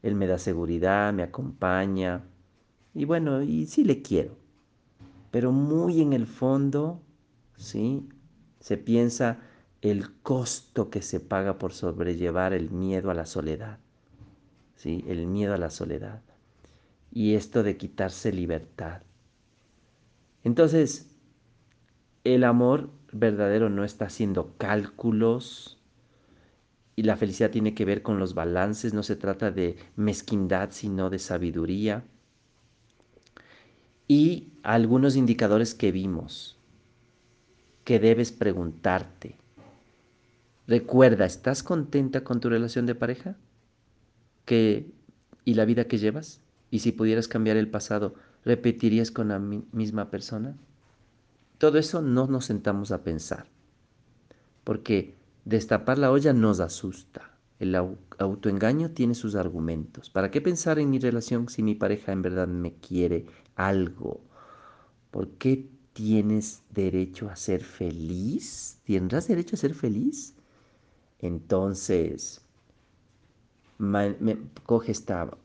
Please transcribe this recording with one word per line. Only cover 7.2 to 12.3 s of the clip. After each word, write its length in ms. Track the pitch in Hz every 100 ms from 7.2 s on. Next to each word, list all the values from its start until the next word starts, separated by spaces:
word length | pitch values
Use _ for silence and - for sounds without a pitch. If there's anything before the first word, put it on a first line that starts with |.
| _ _ _ _
¿sí? 520 | - 107 113 139 139 - _ _ _ _
Se 160 | - 104
piensa 640 | 107 117 120 117 123 117 - - _ _
el 320 | 104 104 92 -
costo 680 | - 131 120 - - - 107
que 120 | 104
se 180 | - 90
paga 380 | 76 98 98 95
por 140 | 92
sobrellevar 800 | - 90 85 87 85 87